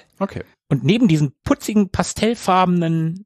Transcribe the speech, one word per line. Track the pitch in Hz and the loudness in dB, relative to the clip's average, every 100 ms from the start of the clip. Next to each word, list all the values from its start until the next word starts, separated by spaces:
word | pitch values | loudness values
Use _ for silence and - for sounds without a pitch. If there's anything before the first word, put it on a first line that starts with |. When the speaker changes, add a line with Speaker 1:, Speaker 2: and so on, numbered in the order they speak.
| _ - | _ -10
Speaker 1:
Okay. | 196 - - _ - | -8 -8 -14 _ -4
Speaker 2:
Und | 143 | -2
neben | 135 220 240 | 2 2 4
diesen | 156 147 - | 2 0 -4
putzigen, | - 277 - 214 190 | -2 -2 0 0 0
pastellfarbenen | - 175 - 214 233 - 185 180 175 165 165 160 180 | -2 -6 -2 -2 -2 0 2 2 2 0 -2 -2 -6